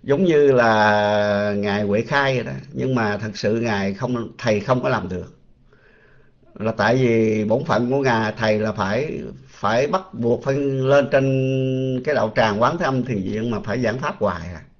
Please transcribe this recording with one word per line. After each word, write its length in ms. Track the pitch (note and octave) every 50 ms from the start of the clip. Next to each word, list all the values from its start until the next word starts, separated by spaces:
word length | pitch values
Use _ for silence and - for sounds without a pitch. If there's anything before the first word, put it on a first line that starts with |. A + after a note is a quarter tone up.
| A2+
giống 220 | A#2 C#3 D3 F#3+
như 280 | F3 D#3+ D3 D3 C#3 C3+
là 1000 | B2 A#2+ A2+ A2 G#2+ G#2+ G#2+ G#2 G#2 G#2 G#2 G#2 G#2 G#2 G#2 G#2 G2+ G#2 G#2 G#2
Ngài 260 | G2+ G2+ G#2 G2+ G#2 G#2+
Huệ 180 | G2+ G2+ G#2+
Khai 340 | A#2 - D3 C#3+ C#3 C3+ C3+
vậy 100 | B2 A2+
đó. 80 | - C#3 C3+ C3 - -
Nhưng 220 | C3 B2+ C3 C3
mà 220 | B2 A2+ G#2 G#2
thật 140 | G2+ A2 G#2+ G2+
sự 260 | - - G#2+ A2 A#2
Ngài 340 | A#2 A#2+ G#2+ G2 G2 G2 G2
không, 380 | - C3 B2 B2 A#2+ A2+ - - -
thầy 220 | - A#2+ G#2+ G#2
không 220 | - - B2+ B2 -
có 60 | C#3
làm 200 | B2+ G#2+ F#2 F#2
được. 280 | F2+ F2+ F2 - - _ _ _ - _ _ _ - _ _ - _ _ _ - _ - - - _ _ _ - _
Là 180 | - G2+ A2 A2
tại 240 | - G2+ G#2+ A#2+
vì 480 | C3 C3 A#2+ A#2 A2 A2+ G#2+ G#2+ G#2+ G#2+
bổn 200 | G#2 A2 B2+ D#3
phận 260 | - A#2+ A2 A#2+ A#2+
của 100 | C3 C#3+
Ngài, 320 | C#3 C3 A#2+ A2+ A2 G#2+ G#2+ -
thầy 200 | A2 A2 G#2+ G#2+
là 140 | G#2+ G#2+ G#2
phải, 480 | A2 G2 F#2+ G#2 A#2+ D3 D#3 - - - - - - - -
phải 380 | - - - G2+ A2 A#2+ C#3
bắt 280 | C#3+ E3+ F#3+ F#3+ - -
buộc 300 | A2+ A#2 A#2 A#2+ - -
phải 100 | C#3 C#3 C#3
lên 500 | C#3+ C#3 C3+ C3+ C3 C3 C#3 C#3+ C3+ -
trên 920 | - C#3 C3+ C3+ C3 C3+ C3 C3 C3+ C3 C3 C3 C3 C3 C3 C3 B2+ B2+ B2+
cái 100 | D3 D3
đạo 180 | B2 G#2 A2 G#2+
tràng 260 | B2+ A#2 A2 G#2 G#2 A#2
Quán 160 | B2+ D#3+ E3+
Thế 60 | F3+
Âm 200 | C#3+ C3+ B2+ A#2
Thiền 180 | B2+ B2 G2+ F#2
Viện 280 | F#2+ G2+ G#2+ A2 A#2+
mà 100 | A2+ G2+ F#2+
phải 160 | G#2+ G#2 B2+
giảng 180 | B2 A2+ G#2+ C3
pháp 200 | C#3 D3+ G3 -
hoài 300 | A2 G2+ F2 E2 E2 F2 F2+
à. 80 | D#2 - - _ _